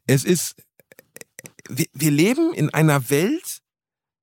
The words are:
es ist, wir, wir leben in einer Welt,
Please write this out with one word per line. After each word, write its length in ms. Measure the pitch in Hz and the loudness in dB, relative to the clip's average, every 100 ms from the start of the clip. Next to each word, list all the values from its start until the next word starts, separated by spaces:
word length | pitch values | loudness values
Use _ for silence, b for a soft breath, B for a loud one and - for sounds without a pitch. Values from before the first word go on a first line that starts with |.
| - | 0
es 180 | 135 | 2
ist, 300 | - 175 - - _ _ _ - _ - - - - _ - | 2 0 -2 -12 _ _ _ -20 _ -20 -20 -20 -20 _ -10
wir, 180 | 127 160 | -6 -6
wir 180 | 131 156 | -2 0
leben 440 | 143 190 277 330 | 2 2 2 -2
in 160 | - 151 | -2 -2
einer 380 | 151 156 143 117 | 2 2 2 0
Welt, 480 | 143 202 320 - - _ _ _ _ _ _ | 0 0 -4 -8 -16 _ _ _ _ _ _